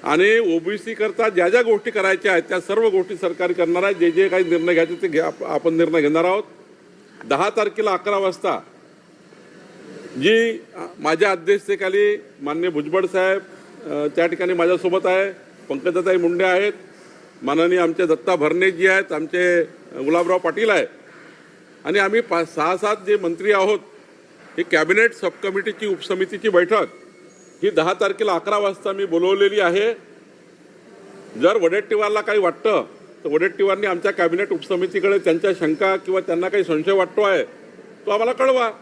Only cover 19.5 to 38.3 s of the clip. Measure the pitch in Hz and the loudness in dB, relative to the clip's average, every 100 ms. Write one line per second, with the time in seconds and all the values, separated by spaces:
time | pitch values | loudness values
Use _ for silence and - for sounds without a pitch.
19.5 | 175 156 - - 135 139 170 175 185 175 | 2 0 -8 -16 -6 0 0 2 0 0
20.5 | 156 220 185 117 - - - - - - | 0 2 2 0 -8 -20 -20 -20 -20 -20
21.5 | - - - - 196 196 226 233 170 165 | -20 -20 -12 -2 0 2 0 0 -2 -2
22.5 | 165 156 180 208 208 190 208 170 170 196 | -2 -2 0 -2 -4 0 0 0 -2 0
23.5 | 202 190 208 - - - - - - - | 2 2 0 -6 -20 -20 -20 -20 -20 -12
24.5 | - 175 160 156 208 233 226 185 - 196 | -8 0 2 2 4 2 0 -6 -4 -6
25.5 | 190 208 - 214 185 - 185 190 208 220 | -4 -6 -6 -6 -6 -4 -4 -4 -2 2
26.5 | 180 175 214 - - - - - - - | 2 4 0 0 -8 -20 -20 -20 -20 -20
27.5 | - 196 170 165 190 202 196 214 170 196 | -4 0 2 0 0 -2 0 -2 -2 0
28.5 | 208 202 190 208 196 196 165 180 196 202 | 0 -2 -4 -6 -4 -2 0 2 2 2
29.5 | 208 175 185 220 220 - - - - - | 2 2 2 -2 -4 -14 -20 -20 -20 -20
30.5 | - - - - - - - - 110 160 | -20 -20 -20 -20 -20 -20 -20 -18 0 2
31.5 | 220 165 196 202 214 208 214 208 208 180 | 4 2 0 -2 -2 0 -2 0 0 0
32.5 | - 220 185 107 - - - 156 151 185 | 0 0 0 -2 -14 -20 -12 -2 0 0
33.5 | - 196 190 208 175 202 190 170 175 196 | 0 0 0 -2 -2 -2 0 0 0 -2
34.5 | 170 - 180 180 190 190 196 175 165 190 | -6 -4 -4 -2 -2 0 0 0 0 0
35.5 | 180 160 156 190 190 - 190 185 170 185 | 0 -2 0 0 -2 -2 -4 -2 -4 -2
36.5 | 202 170 156 165 196 180 208 202 175 113 | -2 0 -2 2 0 0 0 2 0 -2
37.5 | - - - - - - 208 226 | -10 -20 -20 -20 -12 -4 -2 -2